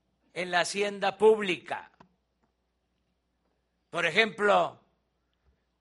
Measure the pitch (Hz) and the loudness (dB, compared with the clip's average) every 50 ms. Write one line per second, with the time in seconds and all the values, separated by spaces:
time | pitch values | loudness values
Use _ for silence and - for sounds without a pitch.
0 | _ _ _ _ _ _ - 160 180 180 175 175 165 - - 202 202 202 202 196 | _ _ _ _ _ _ -10 -10 -6 -4 -2 -2 -2 -2 -4 -4 -4 -4 -4 -4
1 | 190 - - - 208 220 220 214 208 185 165 135 - - 120 98 85 - _ - | -4 -4 0 4 4 4 4 4 2 -4 -6 -6 -8 -10 -12 -12 -12 -14 _ -20
2 | - _ _ _ _ _ _ _ _ _ _ _ _ _ _ _ _ _ _ _ | -20 _ _ _ _ _ _ _ _ _ _ _ _ _ _ _ _ _ _ _
3 | _ _ _ _ _ _ _ _ _ _ _ _ _ _ _ _ _ _ - 170 | _ _ _ _ _ _ _ _ _ _ _ _ _ _ _ _ _ _ -6 -4
4 | 170 170 156 208 226 214 - 185 208 202 190 180 165 139 120 - _ _ _ _ | -2 0 2 2 0 0 0 -2 2 2 4 4 2 0 -4 -12 _ _ _ _
5 | _ _ _ _ _ _ _ _ _ _ _ _ _ _ _ _ | _ _ _ _ _ _ _ _ _ _ _ _ _ _ _ _